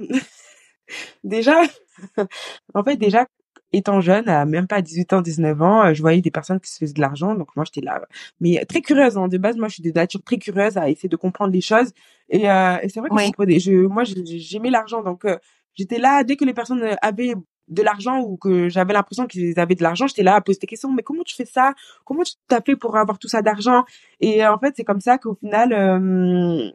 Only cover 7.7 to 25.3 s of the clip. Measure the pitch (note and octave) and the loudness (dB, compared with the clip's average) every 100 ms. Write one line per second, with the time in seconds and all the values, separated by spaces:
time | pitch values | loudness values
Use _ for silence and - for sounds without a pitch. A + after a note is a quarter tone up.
7.7 | - C3+ D#2+ - - - - E3+ E3+ - | -8 -8 -8 -10 -20 -20 -4 0 0 0
8.7 | E4+ - C#4 C4 G3 F#3 F#3 G3 A3+ G#3+ | -4 0 4 4 2 -2 0 -2 -2 -6
9.7 | F#3+ E3 E3 E3+ G3 - A#3 - F#3+ G#3 | -6 -4 -2 -2 -4 -6 -6 -4 -2 0
10.7 | F#3+ D3+ D#3 F#3 D#3+ F#3 - G3+ F#3 - | 0 -2 -2 -4 -4 -4 -2 -2 0 2
11.7 | A3 B3+ - _ _ - G3 G#3 F#3+ F#3 | 2 0 -4 _ _ -4 0 2 4 2
12.7 | F3+ G3+ A3 B3 G#3 G3+ - G3 D#3+ F3+ | 0 -4 -8 -2 0 0 0 2 2 4
13.7 | F#3+ F#3+ G3+ A#3+ F#3 E3+ E3+ D#3+ G3+ A#3+ | 4 4 2 -2 -4 -10 -12 -10 -6 0
14.7 | B3 A3 A3+ G3 F3+ G#3 F3 - _ _ | 0 -2 -6 -6 -6 -4 -4 -8 _ _
15.7 | - G3 A#3 B3+ C#4+ A#3+ C#4 C4+ A#3+ A#3 | -12 -8 0 2 2 2 0 -2 -2 -4
16.7 | B3+ A3 G3+ G#3+ G3+ B3 G#3+ - _ - | -4 -4 -2 -2 -2 -4 -4 -10 _ -6
17.7 | E3+ G#3+ G#3 G#3+ C4 A#3 F#3 G3 F3+ F3 | -2 0 0 -2 -4 -4 -4 0 0 0
18.7 | F3 F#3 G#3 G3 - B3 F3+ F3 E3+ E3+ | 0 0 0 -2 -4 -8 -4 -4 0 0
19.7 | F3+ E3 E3+ C4+ - F#3+ G3+ G3 G3 - | 2 0 0 -2 0 4 4 2 -4 -6
20.7 | A3+ C4+ B3+ - D#4 F4 - A#3+ - C4 | -10 -4 -4 -4 -8 -8 -10 -6 0 0
21.7 | C#4 - _ - C#4+ F4 - - A#3+ - | 0 -10 _ -8 -6 -6 -8 -2 0 0
22.7 | C4+ A#3 G#3+ G#3+ G3 - A3+ G#3+ G#3 G#3 | -2 0 0 0 -2 -4 -2 0 0 2
23.7 | B3 B3 - _ - A3 G#3+ G#3+ G#3+ C#4 | 2 2 -6 _ -2 0 4 4 2 0
24.7 | C4+ A3+ G3+ A#3+ B3+ A3+ | -2 -4 -2 2 0 0